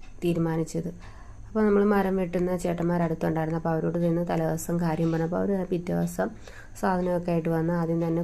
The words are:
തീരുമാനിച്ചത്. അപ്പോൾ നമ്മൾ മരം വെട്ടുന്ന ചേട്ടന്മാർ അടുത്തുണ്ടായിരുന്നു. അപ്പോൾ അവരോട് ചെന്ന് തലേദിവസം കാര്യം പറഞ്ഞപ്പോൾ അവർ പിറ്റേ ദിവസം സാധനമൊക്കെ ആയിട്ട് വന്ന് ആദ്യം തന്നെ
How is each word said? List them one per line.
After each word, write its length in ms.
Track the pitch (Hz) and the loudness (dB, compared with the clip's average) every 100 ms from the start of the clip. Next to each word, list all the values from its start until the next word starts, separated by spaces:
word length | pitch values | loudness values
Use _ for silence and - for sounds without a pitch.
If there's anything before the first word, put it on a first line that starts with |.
| - - | -16 -4
തീരുമാനിച്ചത്. 640 | 175 165 165 165 160 165 165 175 - - - - - | 0 2 0 0 -2 -4 -6 -10 -16 -16 -16 -16 -6
അപ്പോൾ 180 | 220 214 | 0 4
നമ്മൾ 160 | 202 208 | 6 6
മരം 240 | 202 190 190 | 4 2 0
വെട്ടുന്ന 340 | 175 180 180 180 | 0 0 0 0
ചേട്ടന്മാർ 380 | 180 170 170 175 165 | -2 0 0 2 2
അടുത്തുണ്ടായിരുന്നു. 520 | 160 170 160 156 165 | 0 0 0 0 -2
അപ്പോൾ 140 | 165 | 0
അവരോട് 240 | 160 170 170 | 0 0 0
ചെന്ന് 200 | 170 170 170 | 2 2 0
തലേദിവസം 500 | 170 160 160 - 170 170 | 0 0 -2 -2 0 0
കാര്യം 260 | 156 165 | 2 0
പറഞ്ഞപ്പോൾ 260 | 165 165 180 | 0 0 0
അവർ 260 | 190 196 180 | 0 0 0
പിറ്റേ 200 | 175 175 170 | -2 -2 -2
ദിവസം 320 | 170 - 202 - - - - - | -2 -2 -4 -4 -16 -18 -16 -2
സാധനമൊക്കെ 520 | 202 180 180 175 175 | 0 2 0 0 2
ആയിട്ട് 160 | 170 165 165 | 0 2 0
വന്ന് 160 | 165 175 | 2 2
ആദ്യം 200 | 165 165 165 | 2 2 2
തന്നെ 160 | 165 | 0